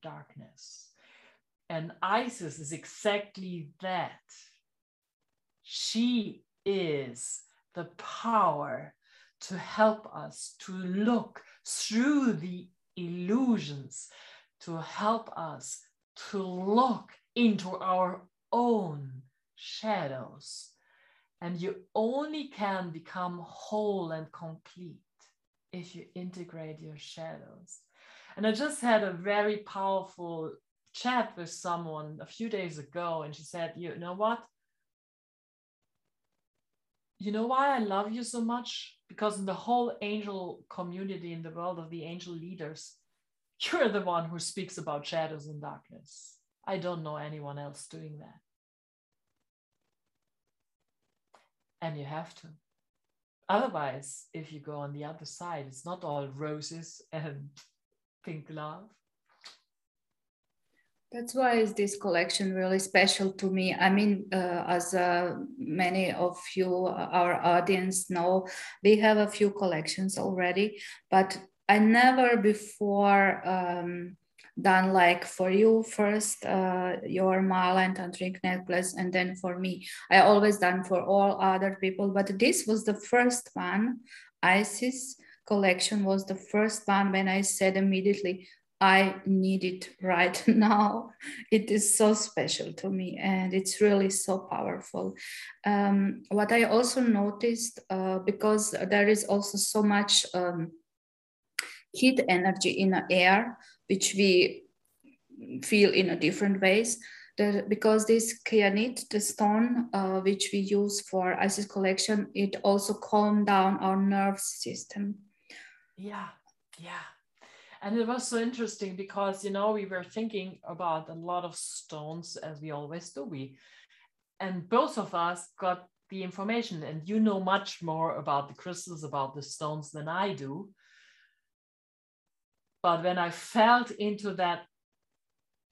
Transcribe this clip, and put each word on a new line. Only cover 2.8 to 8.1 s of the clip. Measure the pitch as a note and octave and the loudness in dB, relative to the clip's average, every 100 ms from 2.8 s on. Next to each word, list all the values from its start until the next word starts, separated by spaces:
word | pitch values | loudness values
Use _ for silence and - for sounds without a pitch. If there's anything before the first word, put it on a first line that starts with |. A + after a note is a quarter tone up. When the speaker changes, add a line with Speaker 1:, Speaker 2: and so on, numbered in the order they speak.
| - - G#3+ G3+ G#3 - F#3+ F3 D3 - | -14 -6 -2 -2 -4 -12 -10 -10 -12 -12
Speaker 1:
that. | F#3 F3+ C3+ - _ - - _ _ _ _ _ _ _ _ _ _ _ | -6 -6 -6 -10 _ -20 -20 _ _ _ _ _ _ _ _ _ _ _
She | - - - A3 A#3+ A#3+ G3+ - _ _ G3 | -14 -8 -4 0 2 0 -2 -8 _ _ -4
is | G3 E3+ C#3+ B2+ A#2+ - - - _ _ F3 | -2 0 -2 -4 -10 -10 -12 -14 _ _ -12
the | E3 - | -12 -12
power | - | -12